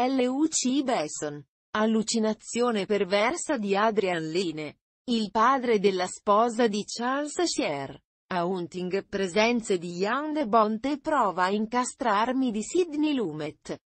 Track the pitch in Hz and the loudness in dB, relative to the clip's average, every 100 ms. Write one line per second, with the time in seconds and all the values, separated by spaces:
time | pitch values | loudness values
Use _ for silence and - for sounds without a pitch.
0 | 247 269 247 262 320 - 247 269 269 208 | 2 2 0 2 0 0 0 0 0 -2
1 | 151 - 151 147 - _ _ 214 220 220 | -2 -6 -8 -8 -14 _ _ 0 2 2
2 | 214 226 220 214 - 233 247 214 185 202 | 0 0 0 -2 -4 -2 0 0 0 0
3 | 190 202 226 330 - 277 202 196 226 214 | 2 2 2 0 -2 -2 0 2 2 2
4 | 190 170 160 170 180 156 147 - _ _ | 0 -2 -2 -2 -4 -4 -10 -12 _ _
5 | - 226 214 226 233 269 247 220 196 185 | -4 -2 0 2 4 4 2 2 4 2
6 | 180 - - 208 240 220 240 202 202 - | -2 -4 2 4 4 2 2 0 -6 -6
7 | 240 269 294 - 339 - 220 143 139 - | -4 -2 -4 -2 -2 0 -2 -4 -6 -12
8 | _ _ _ 185 175 190 170 180 180 190 | _ _ _ -2 -2 -2 -6 -6 -4 -4
9 | - 202 190 202 226 240 - 185 175 175 | -4 -4 -2 2 2 2 0 -2 -2 -4
10 | 196 254 311 302 233 226 214 220 269 294 | -2 -2 -2 -2 2 4 4 2 -2 -4
11 | - 302 208 170 185 208 220 240 247 - | 0 2 2 2 0 0 0 -2 -2 -2
12 | 254 202 233 262 254 214 214 349 349 302 | 0 2 2 0 0 -2 -2 0 0 0
13 | 302 277 190 151 151 - - 160 _ | 0 0 -2 -4 -8 -10 -12 -12 _